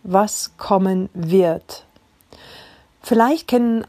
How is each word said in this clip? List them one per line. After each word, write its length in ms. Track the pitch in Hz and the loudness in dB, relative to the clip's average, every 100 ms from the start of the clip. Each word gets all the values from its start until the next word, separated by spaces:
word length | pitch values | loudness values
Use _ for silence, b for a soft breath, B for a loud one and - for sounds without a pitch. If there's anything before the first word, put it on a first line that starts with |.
was 500 | 196 190 208 - - - | -2 0 0 -4 -12 -12
kommen 540 | - 196 190 185 190 | -2 0 2 -2 -4
wird. 720 | 175 165 190 170 165 - - - _ _ _ _ B B B B B B _ - | -8 0 2 2 -2 -8 -20 -20 _ _ _ _ B B B B B B _ -2
Vielleicht 420 | 214 233 320 - | 2 2 0 -2
kennen 380 | 247 240 226 | 0 0 -2